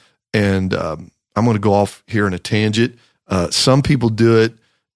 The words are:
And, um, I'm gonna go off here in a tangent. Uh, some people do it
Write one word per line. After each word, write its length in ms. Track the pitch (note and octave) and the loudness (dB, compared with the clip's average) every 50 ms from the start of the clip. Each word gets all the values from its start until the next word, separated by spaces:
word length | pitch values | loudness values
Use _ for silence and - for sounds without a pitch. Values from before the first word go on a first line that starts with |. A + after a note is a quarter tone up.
| _ _ _ _ _ _ - | _ _ _ _ _ _ -2
And, 400 | G#2+ G2+ G2 G2 F#2+ F#2 F#2 G2 | -2 0 0 0 -2 -2 -2 -4
um, 360 | F2 - D#2+ D#2 E2+ F2 - _ _ _ _ _ | -4 -4 -8 -8 -10 -14 -20 _ _ _ _ _
I'm 120 | G#2 A2+ | 0 0
gonna 120 | A#2+ A2 G2+ | 2 0 0
go 140 | G#2 G#2+ | 0 2
off 300 | G2 G2+ G2+ - - - _ | 2 2 0 -2 -4 -14 _
here 200 | - - G#2+ G#2 | -6 -4 -2 -2
in 80 | G2 F2+ | -2 -4
a 40 | F2 | -6
tangent. 580 | - - A2+ G#2 G#2+ G#2+ G#2 A2+ A#2+ B2 - _ _ _ _ _ _ | -6 -4 -2 0 0 0 0 0 -2 -2 -4 _ _ _ _ _ _
Uh, 220 | - G2 F#2 F2 - | -4 -2 -2 -2 -2
some 300 | - - - C3+ C3 C#3+ | -2 0 2 2 2 2
people 300 | C3+ - D3 B2 A#2+ A#2 | 2 0 0 0 0 -2
do 260 | A2 G#2+ A#2 A#2 A2+ A2+ | 0 2 2 4 4 4
it 140 | A2+ A#2 - _ _ _ _ _ _ _ _ | 2 0 -2 _ _ _ _ _ _ _ _